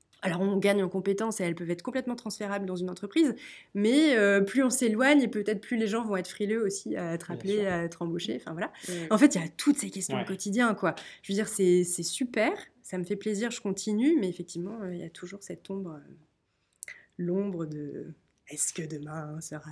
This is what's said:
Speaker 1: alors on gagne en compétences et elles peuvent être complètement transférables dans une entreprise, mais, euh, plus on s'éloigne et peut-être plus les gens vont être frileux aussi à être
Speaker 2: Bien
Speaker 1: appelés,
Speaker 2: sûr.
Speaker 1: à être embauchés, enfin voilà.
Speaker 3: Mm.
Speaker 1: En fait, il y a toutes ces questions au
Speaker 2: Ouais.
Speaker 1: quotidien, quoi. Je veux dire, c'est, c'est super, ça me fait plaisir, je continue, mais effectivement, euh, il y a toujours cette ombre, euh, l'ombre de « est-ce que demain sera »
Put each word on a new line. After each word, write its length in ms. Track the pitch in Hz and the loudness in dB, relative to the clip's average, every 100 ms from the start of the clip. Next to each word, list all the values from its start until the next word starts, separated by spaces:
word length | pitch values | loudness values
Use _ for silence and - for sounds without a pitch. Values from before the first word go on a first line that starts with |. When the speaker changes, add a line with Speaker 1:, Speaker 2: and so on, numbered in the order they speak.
| _ _ | _ _
Speaker 1:
alors 180 | 185 175 | -2 0
on 160 | 196 196 | 0 2
gagne 240 | 190 202 | 4 4
en 80 | 180 | 2
compétences 500 | 190 185 196 226 214 | 0 0 0 0 -2
et 40 | |
elles 100 | 180 170 | -2 -2
peuvent 140 | 170 | -4
être 140 | 175 | -6
complètement 320 | - 254 254 240 | -4 -4 -4 -6
transférables 500 | 214 - 208 202 190 | -8 -8 -6 -4 -4
dans 100 | 185 | -4
une 140 | 180 | -6
entreprise, 460 | 180 202 320 311 - - - - 196 | -6 -2 4 4 2 -8 -20 -8 0
mais, 420 | 208 269 320 240 | 4 6 6 6
euh, 240 | 202 202 | 6 6
plus 220 | 196 254 | 4 4
on 60 | 262 | 2
s'éloigne 500 | - 240 214 262 294 | 4 2 4 6 6
et 60 | 240 | 6
peut-être 340 | 214 202 196 | 2 -2 -4
plus 160 | - 233 | -2 0
les 100 | 220 | 2
gens 160 | 226 | 0
vont 140 | 226 190 | 0 -2
être 100 | 180 | -2
frileux 340 | - 202 220 208 | -2 0 0 0
aussi 300 | 196 - - | -2 -4 -4
à 160 | 170 | -2
être 140 | 165 - | -4 -6
Speaker 2:
Bien 80 | - | -6
Speaker 1:
appelés, 220 | 190 208 | -2 0
Speaker 2:
sûr. 80 | 196 | 2
Speaker 1:
à 120 | 175 | 0
être 180 | 170 170 | -2 -4
embauchés, 360 | 170 170 208 240 | -4 -4 -4 -6
enfin 120 | 160 | -6
voilà. 180 | 160 208 - - | -6 -8 -8 -8
Speaker 3:
Mm. 40 | 175 165 | -6 2
Speaker 1:
En 60 | 214 | 8
fait, 160 | 294 190 | 8 6
il 60 | |
y 40 | 165 | -2
a 20 | - | 0
toutes 220 | - - | 2 2
ces 140 | 196 | 0
questions 240 | 196 180 131 | -6 -4 -4
au 40 | |
Speaker 2:
Ouais. 40 | 117 | -4
Speaker 1:
quotidien, 480 | 190 208 202 240 | -6 -2 2 2
quoi. 220 | 208 180 156 - - | 2 0 -2 -8 -14
Je 100 | - | -4
veux 40 | 196 | -2
dire, 120 | 214 | -2
c'est, 360 | - 185 180 | 2 6 6
c'est 200 | 180 - | 4 -2
super, 480 | 170 - 247 247 226 415 - _ | -4 -4 -2 0 0 0 -6 _
ça 160 | - 185 | -10 -6
me 60 | |
fait 120 | 180 202 | -4 -4
plaisir, 340 | 214 202 233 | -2 -2 -2
je 100 | 226 | -4
continue, 560 | 202 190 - 208 262 330 | -4 -4 -2 2 4 4
mais 80 | 190 | 2
effectivement, 500 | - 175 170 175 226 | -4 -10 -8 -8 -8
euh, 120 | 190 175 | -8 -8
il 40 | |
y 60 | 170 | -10
a 40 | |
toujours 340 | - 180 202 | -12 -14 -14
cette 260 | - - - | -14 -14 -10
ombre, 300 | 196 185 151 | -8 -8 -12
euh, 100 | 143 - _ _ _ _ _ _ - - _ - | -16 -20 _ _ _ _ _ _ -16 -16 _ -6
l'ombre 480 | 175 185 202 175 156 | -2 -2 -2 -4 -6
de « 420 | 151 147 139 156 160 _ _ - | -6 -8 -8 -12 -14 _ _ -12
est-ce 220 | 151 - | -6 -4
que 80 | - | -4
demain 580 | 156 151 147 160 151 156 | -8 -8 -10 -10 -10 -10
sera » 280 | - 151 156 | -10 -12 -14